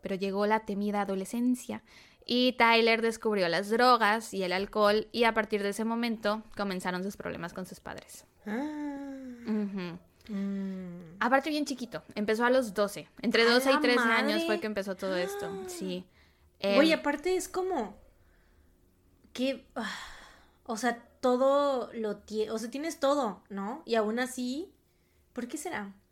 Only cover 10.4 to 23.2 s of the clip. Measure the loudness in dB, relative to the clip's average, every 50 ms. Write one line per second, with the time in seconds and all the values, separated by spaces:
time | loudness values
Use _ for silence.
10.4 | -4 -4 -4 -4 -6 -6 -8 -8 -10 -12 -14 -16 -18 -20 -8 -4 0 2 2 2
11.4 | 2 0 -2 -2 -2 -4 -6 -8 -8 -10 -10 -12 -12 -10 -6 -4 0 0 0 2
12.4 | 4 4 4 4 2 2 0 0 -2 0 -2 -10 -14 -14 _ -4 -4 2 4 6
13.4 | 6 8 6 6 6 6 4 4 6 4 4 4 4 4 2 2 2 2 0 0
14.4 | 0 0 0 -2 -2 -4 -4 -4 -4 -4 -6 -6 -4 -2 -2 -2 -2 -4 -4 -8
15.4 | -8 -8 -8 -8 -10 -10 -10 -8 -6 -6 -6 -8 -10 _ _ _ _ _ _ _
16.4 | _ _ _ _ -2 4 6 6 8 6 6 2 2 -2 -2 -2 0 0 0 0
17.4 | -2 -4 -4 -4 -4 -2 -2 -4 -4 -6 -10 -16 -20 _ _ _ _ _ _ _
18.4 | _ _ _ _ _ _ _ _ _ _ _ _ _ _ _ _ _ -16 _ -2
19.4 | -2 -2 -2 -4 -10 _ _ -8 -8 -8 -8 -10 -12 -16 -16 -18 -20 -20 -20 -20
20.4 | -20 _ _ _ _ -8 -6 -2 -2 -2 -2 -2 -10 _ _ _ 2 2 4 6
21.4 | 4 4 6 4 4 2 0 0 -4 -6 -6 -6 -4 -4 -4 -6 -8 -8 -2 -2
22.4 | -2 -2 -2 -6 -6 -6 -8 -6 -6 -6 -4 0 2 2 2 2